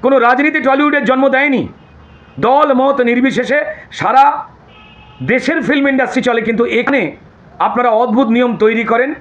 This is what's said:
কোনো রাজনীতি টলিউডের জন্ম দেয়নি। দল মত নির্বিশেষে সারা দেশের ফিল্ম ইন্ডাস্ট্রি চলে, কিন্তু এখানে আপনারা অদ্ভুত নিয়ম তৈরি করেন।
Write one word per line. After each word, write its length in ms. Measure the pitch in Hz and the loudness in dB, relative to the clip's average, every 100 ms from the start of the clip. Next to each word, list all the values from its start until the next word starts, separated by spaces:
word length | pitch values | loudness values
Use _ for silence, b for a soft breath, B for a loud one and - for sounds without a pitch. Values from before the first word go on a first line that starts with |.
কোনো 180 | 247 269 | 2 2
রাজনীতি 400 | 233 254 302 311 | 2 2 0 0
টলিউডের 460 | 269 269 294 285 240 | 0 0 2 0 0
জন্ম 240 | 262 269 | 0 2
দেয়নি। 380 | 262 285 254 123 - - - - - - - | 2 0 -2 -4 -12 -20 -20 -20 -20 -20 -4
দল 340 | 214 277 294 | 0 2 2
মত 280 | 254 269 269 | 2 0 0
নির্বিশেষে 600 | 240 247 262 226 247 285 294 B B | 0 2 0 -2 -2 -2 -4 B B
সারা 680 | - 196 254 277 294 - - - - - - - - | -6 0 4 4 2 -10 -20 -20 -20 -20 -20 -20 -12
দেশের 380 | 127 247 240 330 | -2 -2 0 -2
ফিল্ম 260 | 208 285 277 | -2 0 0
ইন্ডাস্ট্রি 340 | 269 254 262 | 0 -2 -2
চলে, 200 | 247 233 | -2 -2
কিন্তু 240 | 220 226 233 | -2 -2 0
এখানে 500 | 233 247 269 165 - - - - - | 0 -2 -2 -2 -8 -20 -20 -20 -4
আপনারা 300 | 190 208 247 | -2 0 0
অদ্ভুত 380 | 220 220 214 269 | 0 0 0 0
নিয়ম 280 | 233 247 190 | 0 0 0
তৈরি 280 | 220 226 | 0 0
করেন। 300 | 226 233 262 311 | -2 -2 -2 -6